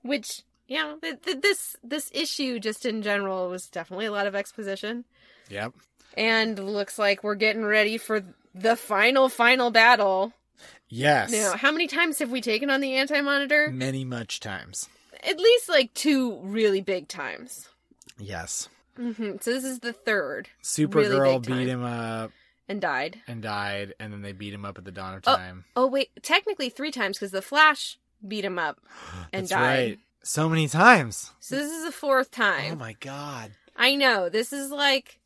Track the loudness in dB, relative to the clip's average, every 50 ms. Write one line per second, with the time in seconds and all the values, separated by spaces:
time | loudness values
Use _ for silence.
0 | -2 -2 -4 -2 -2 -8 -12 -12 _ _ _ _ _ _ -4 -4 -4 -4 -6 -10
1 | -10 -10 -10 -8 -6 -6 -4 0 2 2 2 2 -2 -8 -8 -10 -8 -8 -6 -6
2 | -6 -6 -4 -4 -4 -4 -4 -4 -4 -4 -4 -4 -4 -6 -6 -4 -4 -4 -4 -2
3 | -2 -2 -2 0 -2 -2 -4 -4 -4 -4 -6 -10 -12 -10 -10 -10 -10 -8 -8 -6
4 | -6 -4 -2 -2 -2 -2 -2 -4 -8 -8 -12 -10 -8 -8 -8 -6 -6 -8 -8 -8
5 | -10 _ _ _ _ _ _ _ _ -12 -8 -8 -8 -8 _ _ _ _ _ _
6 | _ _ -6 -2 0 2 2 2 2 0 -2 -6 -6 -4 -4 -4 -4 -4 -2 0
7 | 2 2 2 0 0 -4 -2 2 2 0 0 0 0 2 4 4 4 2 0 -4
8 | -4 -2 -4 -4 -4 -6 -20 _ _ _ _ -2 2 2 2 2 0 0 2 4
9 | 4 6 6 6 4 4 4 4 6 6 6 6 4 4 6 8 8 8 8 8
10 | 6 2 4 2 0 -2 -4 _ _ _ _ _ -20 -20 -20 _ _ _ -6 2
11 | 4 6 6 6 4 2 0 2 2 2 0 4 2 2 2 2 -2 -2 2 0
12 | 0 0 0 -2 -4 -2 -4 -4 -2 0 0 0 2 0 0 0 0 0 0 0
13 | 0 2 0 0 0 2 0 0 2 2 2 2 2 2 -2 -4 -4 -4 -4 -4
14 | -6 -6 -6 -8 -6 -8 -10 -8 -8 -8 -8 -8 -10 -12 -10 -12 -12 -12 _ _
15 | _ _ -20 -8 -6 -6 -4 4 6 6 6 6 4 2 2 2 2 2 _ -2
16 | 2 4 4 4 2 0 -4 -8 -10 -6 0 2 4 4 4 2 0 -2 -4 -4
17 | -4 -10 -12 -10 -10 -10 -10 -12 -14 -16 -16 -16 -16 -18 _ _ _ _ _ _
18 | _ -20 _ -16 -12 -10 -10 -10 -8 -8 -8 -10 -10 -12 _ _ _ _ _ -8
19 | -8 -8 -6 -6 -6 -8 -6 -6 -4 -4 -4 -4 -4 -6 -8 -8 -8 -10 -10 -6
20 | _ -2 0 0 0 -2 -6 -8 -10 -12 _ _ -8 -6 0 0 0 4 4 4
21 | 4 6 4 4 6 4 4 2 0 -2 -2 -2 0 -2 -2 -2 -4 -4 -4 -6
22 | -6 -6 -6 -6 -8 -8 _ _ _ _ _ _ _ -10 -8 -4 -2 -2 -2 -2
23 | -2 -4 -8 -14 _ -12 -12 -8 -6 -4 -4 -2 -2 -2 -4 -6 -6 -8 -12 _
24 | -12 -12 -12 -10 -12 -12 -12 -10 -10 -10 -10 -10 -10 -10 -12 -12 -16 -14 -12 -12
25 | -10 -10 -12 -4 0 0 0 0 -2 -10 -14 -16 -20 _ _ -2 0 0 0 -2
26 | -4 _ _ -14 -4 0 0 0 0 -2 -6 -4 -6 -8 -6 -8 -8 -8 -4 -4
27 | -4 -4 -4 -6 -10 -6 -6 -8 -6 -2 4 6 6 6 4 2 -6 -12 -12 _
28 | _ _ _ _ -12 -8 -6 -4 -4 -4 -4 -2 -4 -4 -6 _ _ _ -20 -18
29 | -16 -16 -14 -14 -14 -8 -6 -6 -4 0 2 2 4 4 4 2 2 0 -4 -8
30 | _ _ _ _ _ -4 -2 0 2 2 2 2 2 2 4 8 8 10 8 8
31 | 4 -2 -6 -10 -12 -14 _ _ -12 -6 -4 -4 -4 -4 -6 -6 -8 -8 -8 -6
32 | 0 2 2 2 2 _ -2 0 0 2 2 0 -2 -6 -6 -8 -10 -12 -12 _
33 | -14 -12 -10 -10 -10 -10 -10 -10 -12 -14 -18 _ _ _ _ 2 4 4 4 6
34 | 4 4 4 4 0 0 0 -2 -2 -2 -4 -6 -6 -6 -4 0 2 2 2 2
35 | _ -8 -20 _ _